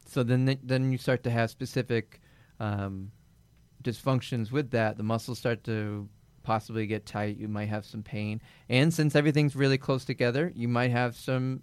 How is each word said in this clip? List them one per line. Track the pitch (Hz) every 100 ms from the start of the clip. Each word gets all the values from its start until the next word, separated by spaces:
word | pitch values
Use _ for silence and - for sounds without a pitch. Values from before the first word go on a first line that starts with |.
| -
So | 147
then, | 120 127 131
th-, | 135
then | 127 131 131
you | 127
start | - 127
to | 123
have | 117 117
specific, | - 127 131 123 117 - - - - - -
um, | 107 101 98 95 98 - _ _ _ _ _ -
dysfunctions | 123 113 139 131 - 123 107
with | 139 131
that. | 117 110 107
The |
muscles | 107 113 - 117
start | 127 113 -
to | 110 104 104 101 - _ -
possibly | - 110 - 110 104
get | 107 -
tight. | 104 104 104
You | 107
might | 104 104
have | 107 107
some | 107
pain. | - 107 104 107 - - -
And | 127 156
since | 165 151 147
everything's | 147 151 147 131
really | 139 135
close | - 131 -
together, | 127 123 127 170 -
you | 117
might | 120 123
have | 120 123 113
some | - 131 127 131